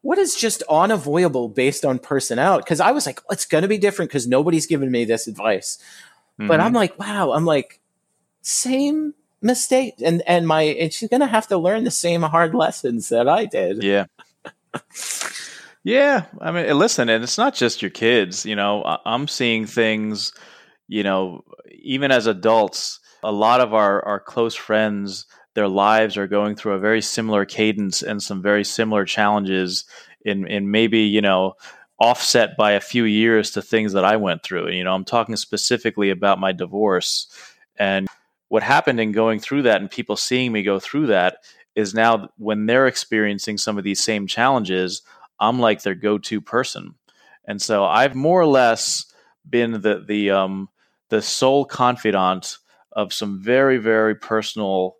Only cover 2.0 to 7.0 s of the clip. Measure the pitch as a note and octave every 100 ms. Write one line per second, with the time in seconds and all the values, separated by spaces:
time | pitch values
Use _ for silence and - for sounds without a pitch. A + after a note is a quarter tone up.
2 | - C#3 - A#2 D#3+ F3 - D3 F3+ C#4+
3 | D3+ B2+ - - - D#3 F#3+ G#3+ G3 G3
4 | E3+ D3 A#2+ B2+ D3+ E3 D3+ D#3 C3+ B2
5 | A2+ A2+ - G2+ G#2+ G2 - - - -
6 | - _ _ - G#3 D#3+ G3 A#3+ G3 -